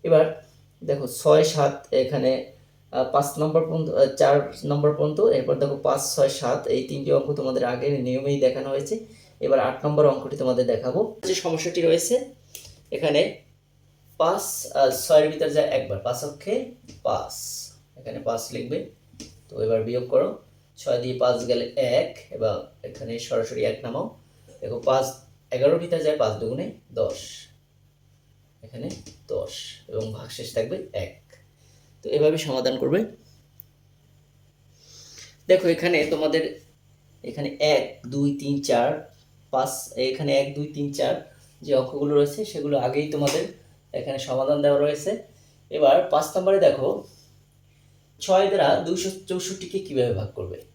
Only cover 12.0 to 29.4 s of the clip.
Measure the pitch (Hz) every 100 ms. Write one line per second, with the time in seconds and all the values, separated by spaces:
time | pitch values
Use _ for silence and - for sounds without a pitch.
12 | - 254 - - _ - - - _ -
13 | 160 143 180 - _ _ _ _ _ _
14 | _ _ 226 294 - - - 139 135 -
15 | - 156 151 156 151 151 147 131 - -
16 | 127 123 147 143 190 247 254 - - -
17 | - - - - - - - - _ -
18 | 123 113 - - - 117 120 147 - _
19 | _ - - - _ 107 110 113 110 123
20 | 123 131 - - _ _ _ - 135 120
21 | 127 123 123 117 117 120 117 - 123 131
22 | - - - 110 110 98 - _ - -
23 | 113 117 - 113 113 123 - 110 117 127
24 | - - _ _ _ - 127 117 - 131
25 | 135 - - _ _ 127 143 170 170 165
26 | 151 151 110 104 110 131 190 - _ -
27 | - - - - - _ _ _ _ _
28 | _ _ _ _ _ _ - 123 160 -
29 | - - - -